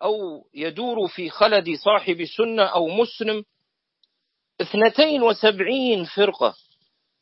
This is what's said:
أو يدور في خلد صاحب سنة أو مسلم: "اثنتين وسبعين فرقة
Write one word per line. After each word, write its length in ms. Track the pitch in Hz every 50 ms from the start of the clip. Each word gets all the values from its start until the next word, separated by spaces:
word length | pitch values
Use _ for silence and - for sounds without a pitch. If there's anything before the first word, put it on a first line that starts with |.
أو 420 | - 208 214 220 202 180 156 147 - _ _
يدور 540 | 147 151 165 160 180 240 247 240 226 196
في 220 | 170 - - 180 160
خلد 400 | - - 208 220 214 202 170 170 160 143 -
صاحب 400 | 196 214 202 - 196 175 170 170 156 -
سنة 260 | - 226 233 226 220 196
أو 240 | 190 - 180 170
مسلم: 560 | 160 180 214 240 233 - - 226 220 214 214 208 _ _ _ _ _ _ _ _ _ _ _ _ _ _ _ _ _ _ _ _ _ _ -
"اثنتين 600 | 175 - - 202 220 226 - - 302 311 302 277 240
وسبعين 840 | 233 208 - - 214 208 185 185 180 254 269 254 254 226 196 170
فرقة 500 | - - 202 202 196 196 - - 107 - _ _ _ _ _ _ _ _ _ _ _ _ _